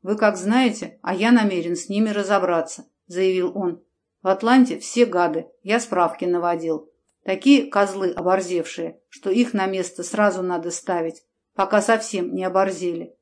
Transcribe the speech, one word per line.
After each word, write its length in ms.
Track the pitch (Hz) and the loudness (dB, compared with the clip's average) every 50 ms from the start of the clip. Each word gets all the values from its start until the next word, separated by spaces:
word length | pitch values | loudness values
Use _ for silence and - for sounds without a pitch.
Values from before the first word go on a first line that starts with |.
«Вы 140 | - 185 214 | -2 -4 -2
как 220 | 214 226 208 185 180 | 2 2 0 0 0
знаете, 600 | 180 208 226 254 262 240 214 - - - - _ | -2 0 2 2 2 2 0 -4 -10 -14 -14 _
а 120 | - - 185 | -6 -6 -4
я 180 | 180 214 233 | 0 4 4
намерен 440 | 247 240 214 202 185 175 165 170 175 | 6 6 4 2 0 -2 -2 -4 -6
с 120 | 175 - - | -6 -6 -4
ними 200 | 196 208 220 214 | -2 -2 0 0
разобраться», — 760 | 202 208 202 190 208 196 180 175 175 165 156 - - - - _ _ _ _ | 0 -4 0 0 0 2 2 2 0 0 -2 -4 -10 -18 -18 _ _ _ _
заявил 460 | _ 175 180 190 190 185 185 175 - - | _ -4 0 0 0 2 0 -2 -2 -4
он. 280 | 202 190 175 165 175 _ _ _ _ _ _ _ _ | -4 -4 -4 -4 -6 _ _ _ _ _ _ _ _
«В 60 | - 190 | 0 0
Атланте 500 | 190 196 220 226 254 262 247 247 - - | 0 0 2 4 6 6 6 4 2 -8
все 260 | - - - 240 240 | -10 -6 2 2 2
гады, 420 | 214 180 180 175 - 151 160 - - _ _ | 2 4 0 0 0 0 -4 -8 -10 _ _
я 160 | _ 95 104 147 | _ -2 -2 -2
справки 440 | 143 - 175 180 175 160 - - 185 | -2 -2 0 0 0 0 0 -4 -2
наводил. 640 | 180 175 175 170 175 175 170 165 165 160 156 - _ _ _ _ _ _ _ _ | -2 -2 0 0 -2 -2 -2 -2 -4 -4 -4 -6 _ _ _ _ _ _ _ _
Такие 420 | - 190 190 - 269 277 262 - | -6 -6 0 6 6 6 6 6
козлы 460 | - - 202 202 196 190 196 190 180 | 0 0 0 0 0 0 -2 -4 -4
оборзевшие, 880 | - - 160 180 190 190 185 175 180 170 160 - - - 165 165 165 _ _ _ | -4 -2 0 0 0 0 0 -2 -4 -4 -4 -6 -8 -8 -10 -10 -10 _ _ _
что 220 | - - - 196 | -20 -8 -4 0
их 220 | 190 240 247 240 | 2 2 2 0
на 140 | - 202 190 | 0 -2 -2
место 380 | 190 190 185 175 180 - - 175 | -2 -2 -4 -6 -6 -8 -12 -10
сразу 380 | - - 214 208 208 180 185 | -6 0 2 2 2 2 0
надо 280 | 185 185 180 165 160 175 | -4 -4 -4 -4 -4 -6
ставить, 540 | - - - - 180 170 165 165 160 - _ _ _ _ _ _ _ | -10 -8 -6 -4 -4 -2 -2 -6 -8 -12 _ _ _ _ _ _ _
пока 280 | - 190 190 214 208 | -4 -2 2 2 2
совсем 520 | 208 - 226 220 220 - - 190 175 - - | 4 2 0 0 0 -6 -6 -6 -6 -4 -4
не 100 | 185 185 | -4 -4
оборзели». 720 | 185 185 190 190 190 185 170 180 175 170 165 156 - _ _ | 0 0 2 0 0 -2 -4 -4 -6 -6 -6 -10 -12 _ _